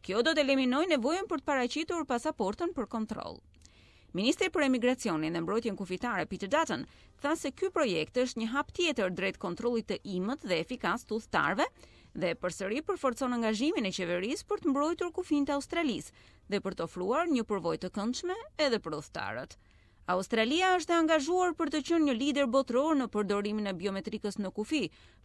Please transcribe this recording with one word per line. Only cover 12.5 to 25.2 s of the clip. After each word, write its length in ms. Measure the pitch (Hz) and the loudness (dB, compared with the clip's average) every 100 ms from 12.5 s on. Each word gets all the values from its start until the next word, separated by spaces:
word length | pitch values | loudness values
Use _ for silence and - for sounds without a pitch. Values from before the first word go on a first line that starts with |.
| - 190 240 311 | -4 -4 -2 -2
përforcon 480 | 370 262 233 254 240 | 0 0 0 -2 0
angazhimin 540 | 220 214 285 370 202 | 0 2 0 2 -2
e 20 | 185 | -2
qeverisë 500 | 175 175 196 320 - | 0 0 0 -4 -4
për 160 | 415 | -2
të 80 | 330 | 2
mbrojtur 400 | 277 302 339 349 349 | 2 2 0 -4 -4
kufijtë 340 | 359 294 285 | 0 0 2
e 40 | 285 | -2
Australisë 720 | - 339 311 185 - - - - - | -2 -2 0 -2 -6 -18 -20 -20 -4
dhe 100 | 196 | -4
për 140 | 190 190 | -2 -4
të 100 | 165 | -6
ofruar 400 | 180 185 269 349 | -2 0 0 2
një 120 | 262 220 | 0 2
përvojë 320 | 202 165 160 | -2 0 -2
të 80 | 185 208 | -4 -4
këndshme 400 | 214 254 349 392 587 - 285 | -4 -2 -4 -6 -8 0 2
edhe 140 | 220 | 2
për 200 | - 151 | -2 -8
udhëtarët. 580 | - - 98 110 - - - - _ _ - 185 | -6 -6 -6 -6 -10 -16 -20 -20 _ _ -2 -2
Australia 600 | 196 226 226 320 370 359 | 2 2 2 4 4 4
është 160 | 311 | 4
e 40 | 339 | 2
angazhuar 540 | 320 320 277 359 359 320 | 6 4 4 2 2 2
për 160 | 320 | 0
të 80 | 311 - | -2 2
qenë 180 | 330 294 | 4 4
një 80 | 233 | 2
lider 260 | 277 285 277 262 | 2 2 4 2
botëror 400 | 262 240 302 302 | 2 2 4 2
në 140 | 240 | 2
përdorimin 560 | 208 196 202 208 214 208 | -2 0 0 0 -2 -2
e 80 | 180 | -2
biometrikës 560 | 196 196 202 208 208 196 | -4 -4 -6 -4 -4 -4
në 140 | 190 - | -6 -4
kufi, 280 | 214 302 175 - - - | -2 0 -2 -6 -20 -20